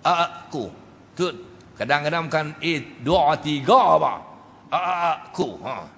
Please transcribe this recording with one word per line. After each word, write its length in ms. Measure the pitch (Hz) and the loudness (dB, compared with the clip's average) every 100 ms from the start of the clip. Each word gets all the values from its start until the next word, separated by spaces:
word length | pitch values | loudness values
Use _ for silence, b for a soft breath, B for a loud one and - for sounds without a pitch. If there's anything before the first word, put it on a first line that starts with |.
A, 420 | 160 170 170 - - | 0 0 0 -4 -10
aku. 240 | 156 104 - - - - - | -8 -8 -10 -20 -20 -20 -6
Tu 80 | 180 139 - - - | -4 -4 -16 -20 -20
kadang-kadang 560 | - 120 143 147 170 160 | -8 0 0 2 -2 -2
bukan 160 | 156 151 151 | -2 -4 -6
A 140 | 160 160 120 - | -4 -4 -6 -8
dua, 320 | 123 180 151 156 | 0 4 4 2
tiga 600 | 151 147 135 247 247 156 | 0 -2 4 6 8 4
apa. 160 | 147 92 - - - - - | 4 -4 -10 -20 -20 -20 -6
A, 80 | 160 | -4
a, 320 | 180 180 170 156 - | -2 0 0 -2 -6
aku. 280 | - 160 90 | -6 -6 -4
Ha. 120 | 92 120 78 | -10 -10 -12